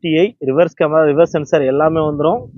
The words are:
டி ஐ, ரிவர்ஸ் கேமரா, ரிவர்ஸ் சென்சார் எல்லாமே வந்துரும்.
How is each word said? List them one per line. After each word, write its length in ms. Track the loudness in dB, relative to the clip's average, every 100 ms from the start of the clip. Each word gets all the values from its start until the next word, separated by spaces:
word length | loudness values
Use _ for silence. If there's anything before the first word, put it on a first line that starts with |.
டி 60 | -2 0
ஐ, 60 | 0 -2 -2
ரிவர்ஸ் 300 | 0 0 0
கேமரா, 220 | 0 2 2
ரிவர்ஸ் 260 | 2 0
சென்சார் 300 | -2 -2 -2 0
எல்லாமே 280 | 0 0 0
வந்துரும். 400 | -2 -2 -2 -2 -8